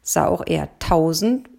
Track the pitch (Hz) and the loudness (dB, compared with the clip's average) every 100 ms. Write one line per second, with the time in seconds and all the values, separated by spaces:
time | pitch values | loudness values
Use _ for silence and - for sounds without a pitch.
0 | - - - 175 - 160 147 - - 170 | -4 0 0 0 -2 -4 -4 -8 0 2
1 | 160 165 214 254 254 | 2 0 0 -2 -4